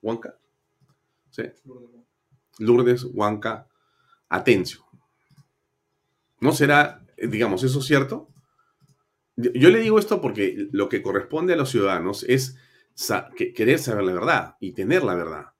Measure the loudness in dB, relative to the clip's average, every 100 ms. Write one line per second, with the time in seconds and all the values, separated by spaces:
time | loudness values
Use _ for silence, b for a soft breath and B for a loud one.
0 | -6 -6 -8 -18 _ _ _ _ _ _
1 | _ _ _ -14 -14 -14 -20 -20 -20 _
2 | _ _ _ _ _ _ 4 4 6 2
3 | -2 -4 -2 -2 -6 -10 -14 _ _ _
4 | _ _ _ -2 2 2 0 -10 _ _
5 | _ _ _ _ _ _ _ _ _ _
6 | _ _ _ _ 0 2 4 4 2 -2
7 | -20 -8 -6 0 0 0 0 -2 2 2
8 | 2 -6 -12 _ _ _ _ _ _ _
9 | _ _ _ -4 -2 6 6 6 4 2
10 | 2 -2 -2 -2 -2 -2 -6 -2 -2 -2
11 | -2 -4 -4 -4 -2 0 0 0 0 -2
12 | -4 -8 0 0 0 b b b b -14
13 | -4 -4 -6 -8 -8 0 2 2 0 -2
14 | -2 -2 0 -2 -2 _ -14 -8 0 0
15 | 0 -2 -4 -10 -14 _